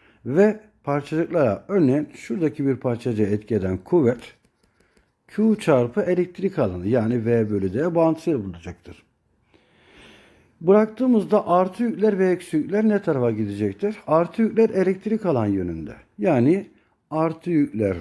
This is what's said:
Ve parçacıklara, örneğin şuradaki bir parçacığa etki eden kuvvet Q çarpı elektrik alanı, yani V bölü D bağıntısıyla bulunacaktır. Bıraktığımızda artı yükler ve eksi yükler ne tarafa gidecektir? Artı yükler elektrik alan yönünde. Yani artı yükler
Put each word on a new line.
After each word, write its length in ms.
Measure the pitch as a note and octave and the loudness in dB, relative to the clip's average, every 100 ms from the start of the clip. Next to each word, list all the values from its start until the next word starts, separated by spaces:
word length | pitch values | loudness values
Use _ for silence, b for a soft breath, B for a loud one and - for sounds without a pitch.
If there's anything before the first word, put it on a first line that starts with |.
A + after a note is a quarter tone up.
| b b A2+ | b b -4
Ve 340 | C#3+ G#3+ G#3+ - _ | 2 2 0 -10 _
parçacıklara, 840 | - C#3+ C#3+ D#3 E3 E3 C3 G2 - | -4 -4 -2 -4 -2 0 0 0 -2
örneğin 420 | G3 C#3+ C3+ G2+ | 2 2 2 -2
şuradaki 540 | - - A3+ D#3 D3+ C#3 | -12 -10 -4 -4 -2 -2
bir 80 | B2 | -2
parçacığa 520 | C3 A#2 B2+ G#2+ G#2 | -2 -4 -4 -2 0
etki 280 | G#2 - A2 | -2 -2 -2
eden 220 | F#2 F#2 | -2 -4
kuvvet 420 | - F3 B2 B2+ - - _ _ _ _ _ _ _ _ _ | 0 2 2 0 -6 -20 _ _ _ _ _ _ _ _ _
Q 320 | - A3 G#3 | -2 0 0
çarpı 420 | - C3+ A#2+ D#3+ | 4 4 2 0
elektrik 580 | G#3 F3+ F3+ - B2 - | 0 0 -2 -2 -4 0
alanı, 280 | A2+ F2+ F#2 | -2 -2 0
yani 380 | B2 A2 A#2+ A2 | 0 0 0 0
V 240 | A#2 G#2+ | 0 0
bölü 240 | G#2 F#2+ | -2 -2
D 220 | G2 E3+ E3+ | -2 -2 2
bağıntısıyla 440 | E3 D#3+ - C#3+ | 2 0 -2 -4
bulunacaktır. 640 | G2 E2+ F2 E2+ - - _ _ _ _ _ b b b b b b b b b b b | -4 -12 -16 -18 -20 -20 _ _ _ _ _ b b b b b b b b b b b
Bıraktığımızda 840 | D#3+ G#3 G#3+ A3 C4 A#3 E3+ G3+ - | 4 4 4 0 2 2 4 0 2
artı 360 | F3 F#3 F#3 | 2 2 -2
yükler 360 | A#3+ E3 G#3+ G3 | -4 0 0 2
ve 100 | F#3 | 0
eksi 280 | F3+ - D#3 | 0 -2 -4
yükler 320 | D3 G3+ A3 | -2 0 2
ne 120 | G3+ | 0
tarafa 300 | G3 C#3+ A#2+ | 0 0 0
gidecektir? 640 | G#2+ G#2+ G2+ G#2 G2 G3+ G#3+ - | -2 -4 -2 -4 -4 -6 -6 -2
Artı 340 | D#3 G3+ - | 0 0 -2
yükler 280 | A3+ G3 A3 | -2 2 0
elektrik 560 | F#3+ F#3 F#3+ A3 A3 F#3 | 2 -2 -2 -4 -4 -2
alan 200 | C3+ G#2+ | 0 0
yönünde. 500 | G2 F2+ E2 D#2 - _ - | -2 -4 -6 -10 -16 _ -4
Yani 500 | G3+ C#3+ A#2+ F#3+ G#3+ b b b - | 0 2 2 0 -4 b b b -10
artı 420 | D#3 D#3+ D#3+ - | -4 -4 -4 -4
yükler 460 | E3 C#3+ A2 G#2 F2 | -2 0 -2 -2 -2